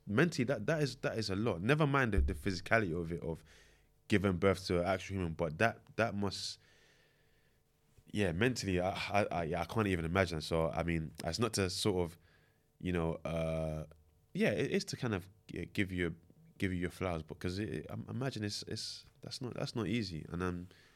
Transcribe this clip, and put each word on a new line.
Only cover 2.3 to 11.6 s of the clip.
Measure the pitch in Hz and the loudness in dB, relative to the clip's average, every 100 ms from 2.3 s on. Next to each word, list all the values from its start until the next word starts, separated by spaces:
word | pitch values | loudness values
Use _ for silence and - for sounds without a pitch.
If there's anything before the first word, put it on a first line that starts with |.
physicality | 95 101 90 - 113 95 85 | 0 -2 -4 2 2 4 0
of | 82 | -2
it, | 85 | -4
of | 80 80 - - - _ _ _ - | -4 -6 -10 -20 -20 _ _ _ 0
giving | 104 98 | 4 4
birth | 87 98 92 - | 4 4 4 2
to | 87 | 2
an | 87 | 2
actual | 95 - 98 | 0 -2 -4
human, | 85 | -2
but | 80 82 80 | -2 -2 2
that, | 113 - - - | 2 0 -6 -2
that | 113 101 | 0 0
must, | 101 - - - - _ _ _ _ _ _ _ _ _ _ _ _ - - | -2 -4 -8 -10 -18 _ _ _ _ _ _ _ _ _ _ _ _ -20 -6
yeah, | - 95 | 0 2
mentally, | 80 127 117 101 90 | 4 2 2 0 2
I, | 92 | 2
I, | 87 - 101 104 | -2 0 2 2
I, | 85 | 0
yeah, | 80 85 | 0 -2
I | 87 | 0
can't | 113 101 | 0 2
even | 87 | 2
imagine. | 80 95 90 80 | 2 2 2 0
So, | - 82 80 - | 0 2 2 0
I | |
mean, | 82 85 76 - | 0 0 -2 -6
it's | 82 85 | -4 0
not | 117 | 0
to | 104 | 2